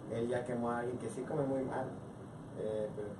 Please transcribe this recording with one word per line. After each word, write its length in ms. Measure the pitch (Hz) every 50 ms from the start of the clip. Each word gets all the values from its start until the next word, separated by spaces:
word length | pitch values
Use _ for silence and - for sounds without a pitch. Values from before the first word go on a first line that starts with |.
| - -
Él 160 | 113 117 120
ya 180 | 120 123 120 120
quemó 240 | 123 120 120 117 117
a 100 | 120 120
alguien 200 | 120 123 123 -
que 100 | 120 110
sí 140 | - 131 127
come 200 | - 156 147 135
muy 200 | 135 135 135 127
mal. 240 | 127 127 131 131 - - - - - - - - - - - - - - -
Eh, 300 | 107 107 107 107 107 104 -
pero 120 | 104 101 - -